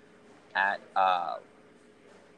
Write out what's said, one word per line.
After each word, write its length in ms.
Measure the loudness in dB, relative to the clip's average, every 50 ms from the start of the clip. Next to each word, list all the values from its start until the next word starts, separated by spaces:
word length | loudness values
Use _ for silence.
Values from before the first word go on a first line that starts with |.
| -20 -20 -20 -20 -20 -20 -20 -20 -16 -6 -2
at, 240 | 0 0 0 0 -4 -8 -6 -2
uh, 400 | 2 2 2 2 0 -2 -6 -8 -10 -12 -18 -20 -20 -20 -20 -20 -20 -20 -20 -20 -20 -20 -20 -20 -20 -20 -20 -20